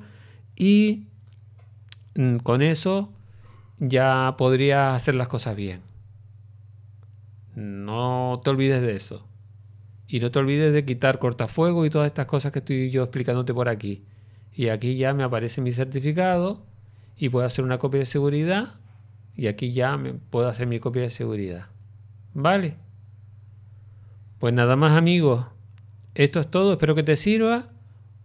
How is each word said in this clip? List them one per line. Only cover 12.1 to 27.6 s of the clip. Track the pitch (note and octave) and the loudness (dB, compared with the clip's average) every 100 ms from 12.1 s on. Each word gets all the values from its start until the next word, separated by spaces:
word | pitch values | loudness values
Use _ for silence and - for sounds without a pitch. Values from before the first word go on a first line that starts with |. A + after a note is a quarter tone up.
| D3+ C3+ | -2 -4
cosas | C#3+ C#3 | -2 -2
que | C#3 | -6
estoy | - C3 C3 | -4 -2 -2
yo | C3 | -2
explicándote | B2 C3 B2+ B2 B2 | -2 -2 -2 -2 -2
por | B2 A#2+ | -2 -2
aquí. | G#2+ G#2+ G2 - - - - - | -4 -6 -10 -14 -20 -20 -20 -14
Y | - A#2 | -4 -2
aquí | G#2+ A#2+ B2+ | -2 -2 0
ya | C3 | 0
me | C#3 | 0
aparece | C3 A#2 A2+ - | -2 -2 -4 -4
mi | B2 | -4
certificado | A#2+ C3 C3+ C#3+ D#3+ F#3 F3+ F#3 G#3 - - - - - - | -2 -4 -4 -2 0 0 0 -2 -6 -14 -20 -20 -20 -20 -6
y | C3+ | -2
puedo | B2 B2 | 0 0
hacer | C3 | -2
una | B2+ B2+ | -2 -2
copia | C#3 C#3 | -2 -2
de | B2+ | -2
seguridad. | D3 C#3+ D3 D#3+ G3 B3+ - - - - - - - | 0 0 0 0 -2 -4 -12 -20 -20 -20 -20 -18 -4
Y | A2 | -4
aquí | G#2 B2+ | -2 -4
ya | B2 B2+ C#3+ | 0 -2 -2
me | C3 | -6
puedo | B2 - A#2+ B2 | -10 -4 -2 -2
hacer | A2+ B2 | -2 -4
mi | A#2 | -4
copia | B2 B2 | -4 -4
de | B2 | -4
seguridad. | - A#2 G#2+ F#2+ F2 F#2 - - - - - - | -6 -6 -6 -6 -10 -14 -20 -20 -20 -20 -20 -12
¿Vale? | D3+ D3+ G3 E3 - - - - - - - - - - - - - - - - - | -2 2 2 -2 -8 -16 -20 -20 -20 -20 -20 -20 -20 -20 -20 -20 -20 -20 -20 -20 -4
Pues | A#2+ | 0
nada | A#2+ A#2+ C3+ | 2 4 6
más, | D#3 D#3 | 6 6
amigos. | E3 F3 D3 A#2+ B2 - - - - - - | 6 4 4 2 -2 -14 -20 -20 -20 -20 -8
Esto | - C#3+ F3 | 2 2 2
es | D3+ | 0
todo. | F#3 G3 | 2 2
Espero | F3+ D#3 | 4 2
que | D#3 | 2
te | D3+ D3+ | 2 2
sirva. | G3+ A3 A3+ A#3 | 2 2 2 0